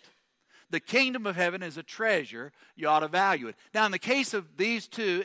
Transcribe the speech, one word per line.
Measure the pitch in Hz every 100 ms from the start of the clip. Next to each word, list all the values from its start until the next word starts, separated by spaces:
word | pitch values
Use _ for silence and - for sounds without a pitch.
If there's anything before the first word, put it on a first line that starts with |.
| - _ _ _ _ - _
The | 160
kingdom | - 240 262 254 208
of | 175
heaven | 175 185
is | 175 147
a |
treasure. | - - 220 185 120 117 143 _ _ -
You | 151
ought | 156
to | 156
value | 180 196 160 117
it. | - _
Now, | 220
in | 214
the | 185
case | 226 277 254
of | 214 156 151
these | 214 233 -
two | - 208 180